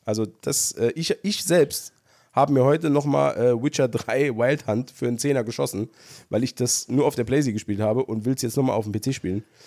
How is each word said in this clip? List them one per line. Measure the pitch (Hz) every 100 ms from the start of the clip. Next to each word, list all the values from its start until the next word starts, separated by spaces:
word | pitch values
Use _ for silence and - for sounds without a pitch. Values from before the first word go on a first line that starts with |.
Also | - 107 110 -
das, | - - -
äh, | - 117 -
ich, | 165 -
ich | 196 208
selbst | - 175 143 - - - _ _ _
habe | - 143
mir | 135
heute | 131 156 165
nochmal, | 143 143 139 143 -
äh, | 123 120
Witcher | 131 - 131
drei | - - 123 143 110
Wild | 120 147 -
Hunt | 110 127
für | - 120
einen | 120
Zehner | 143 135
geschossen, | 113 113 135 98 107 _ - - -
weil | 110
ich | 131
das | - 123 - -
nur | 127 143
auf |
der | 127
Playsee | 110 156 139
gespielt | 107 - 101
habe | 107 113
und | 131 113 110
will's | 131
jetzt | 120 139
nochmal | 131 110
auf |
dem | 107
P | 104
C | 135
spielen. | 135 92 98 - _